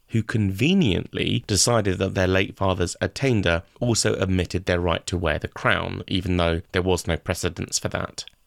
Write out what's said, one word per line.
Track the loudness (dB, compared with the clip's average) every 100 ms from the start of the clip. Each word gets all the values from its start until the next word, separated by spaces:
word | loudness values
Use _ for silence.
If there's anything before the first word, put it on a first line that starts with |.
| _
who | -4
conveniently | -2 0 0 0 2 4 4 2 -2 -4 -2 -2 0
decided | 2 4 2 2 0
that | 0 2
their | 2
late | 2 0 -2
father's | 0 0 -2 -2
attainder | -6 -2 0 2 2 0 -2 _
also | 0 0 0 0
admitted | 0 0 0 -2 -2
their | 0
right | 0 -2 -2
to | -2
wear | 0 -2
the | -4
crown, | -4 0 0 -2 -6 -4
even | -2 0 2
though | 2 0 -2
there | -2
was | 2 0 0
no | -4
precedence | -2 -4 -4 -4 -6 -4
for | -4
that. | -4 -6 -10 -16 -20